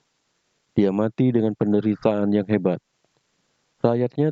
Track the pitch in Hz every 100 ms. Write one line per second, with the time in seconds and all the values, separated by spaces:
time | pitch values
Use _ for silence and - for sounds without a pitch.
0 | _ _ _ _ _ _ _ - 98 98
1 | 110 - 127 117 110 104 104 104 107 101
2 | 110 104 101 104 95 104 90 85 - _
3 | _ _ _ _ _ _ _ _ 117 120
4 | 123 - 156